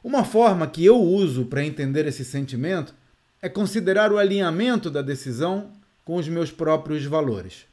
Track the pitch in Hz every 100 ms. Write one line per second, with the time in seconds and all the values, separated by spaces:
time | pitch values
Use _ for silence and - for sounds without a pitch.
0 | 233 269 - 214 233 180 156 160 180 247
1 | 175 196 180 127 123 139 147 143 135 139
2 | 151 123 127 139 135 123 156 185 131 _
3 | _ _ _ _ 185 196 196 214 180 190
4 | 214 208 196 196 180 165 240 233 170 143
5 | 139 139 131 117 165 196 208 - _ _
6 | - 175 156 170 160 - 156 156 151 151
7 | 139 156 143 101 92 - _